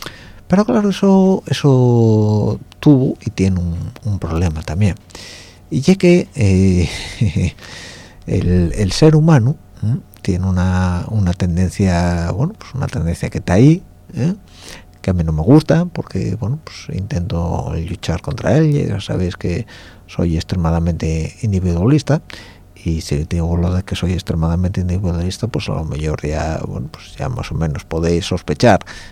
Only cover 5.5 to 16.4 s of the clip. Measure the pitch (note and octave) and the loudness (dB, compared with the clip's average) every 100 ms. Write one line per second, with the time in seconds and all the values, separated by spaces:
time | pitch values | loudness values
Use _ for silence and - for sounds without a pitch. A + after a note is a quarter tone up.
5.5 | - - C3+ D#3 F#3+ F3 F3+ - - G2 | -20 -6 0 2 4 4 4 2 0 2
6.5 | F#2+ F#2+ F2+ D#2 - - - G#2 F#2+ F#2 | 4 4 4 0 -4 -10 -4 -2 0 -2
7.5 | - - - - - - - - F#2+ F2 | -4 -16 -18 -18 -20 -20 -16 -4 -2 2
8.5 | F2+ E2 - G2 - D#3 D3+ E3 C#3+ A#2+ | 2 2 0 -2 4 6 6 6 4 4
9.5 | - - - G#2 C3+ - - - F2+ F#2 | -2 -10 -6 -4 -4 -6 -8 -4 -2 0
10.5 | F2+ F#2 F#2 F2+ F2 - A2 F2+ - F2+ | 0 2 2 0 -2 -2 0 0 0 0
11.5 | E2+ F2+ - F#2+ E2+ F2 F2 E2+ F#2+ E3 | 0 0 2 2 2 0 0 -2 -2 -4
12.5 | A3+ - B2+ - - E2 E2+ - - - | -6 -10 -6 -4 -4 -4 -4 -6 -6 0
13.5 | F#2 C#3+ F3 - - - - D3+ G#3 - | 6 6 4 -2 -20 -12 -4 -4 -4 -10
14.5 | - - - - - F#2+ F2+ D#2+ D#2 F#2+ | -20 -20 -20 -20 -8 -2 0 0 0 4
15.5 | D#3 - E3 F3 - - - A2 G#2+ | 4 4 0 0 -6 -8 -6 -4 -4